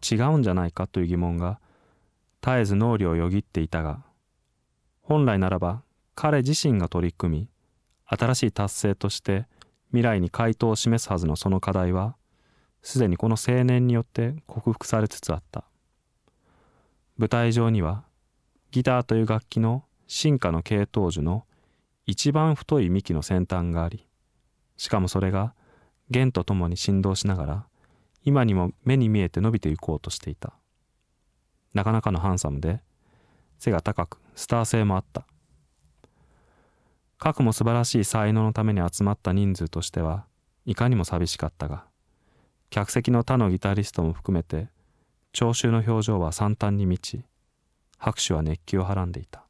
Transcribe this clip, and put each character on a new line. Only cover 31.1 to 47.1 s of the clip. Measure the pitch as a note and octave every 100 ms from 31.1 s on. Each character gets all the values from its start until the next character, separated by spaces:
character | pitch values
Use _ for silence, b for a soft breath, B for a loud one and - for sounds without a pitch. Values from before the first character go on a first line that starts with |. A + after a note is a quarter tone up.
| _ _ _ _ _ _
な | G#2
か | G2
な | A2
か | A2
の | F2+
ハ | F#2+
ン | F#2
サ | D#2
ム | C#2
で、 | D#2+ G#2 _ b b b b b b b
背 | -
が | F#2
高 | F#2 G2+ E2+
く、 | - _ -
ス | -
タ | A#2
ー |
性 | A2+ A#2
も | G#2 F#2+
あ |
っ | -
た。 | - - _ _ _ _ _ _ _ b b b b b b b b b b b _
か | D#3
く | D#3
も | B2
素 | A2
晴 | A2+ A#2
ら |
し | A#2 B2
い |
才 | G2 A2+ G#2+
能 | A2
の | A2
た | G#2+
め | A2
に | G#2 F2
集 | -
ま | G2+
っ | G#2
た | -
人 | F#2 G2+
数 | F#2 D#2+
と | -
し | -
て | -
は、 | D#2+ F2 - _ _ _
い | - G#2
か | A#2+
に |
も | A#2+
寂 | E2+ E2+ E2+
し | -
か | D#2+
っ | _
た | D2
が、 | D#2 - _ _ _ _ _ _ _ _
客 | - G2+
席 | - A#2+
の | A#2+
他 | A#2+ C3
の | G#2+
ギ | F#2
タ | G2+
リ | G2
ス | G2+
ト | -
も | E2
含 | D#2+ -
め | F2+
て、 | E2 D2+ G#2 _ _ _ _ _ _
聴 | - A#2+
衆 | A#2 A#2+
の | A2+
表 | G#2+ A2+
情 | G#2+ G#2
は | E2
惨 | E2+ G#2
憺 | G#2+ G#2
に | G2+ F#2+
満 | F2+
ち、 | -